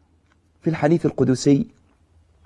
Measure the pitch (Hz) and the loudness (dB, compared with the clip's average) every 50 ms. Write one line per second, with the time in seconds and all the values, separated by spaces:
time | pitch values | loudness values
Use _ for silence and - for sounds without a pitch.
0 | _ _ _ _ _ _ _ _ _ _ _ _ _ 165 160 - 151 147 165 165 | _ _ _ _ _ _ _ _ _ _ _ _ _ -6 -4 -2 0 0 0 2
1 | - 147 - - 131 123 131 123 - 143 139 139 - - _ _ _ _ _ _ | 0 -4 -2 0 0 0 0 0 2 2 2 2 0 -6 _ _ _ _ _ _
2 | _ _ _ _ _ _ _ _ _ | _ _ _ _ _ _ _ _ _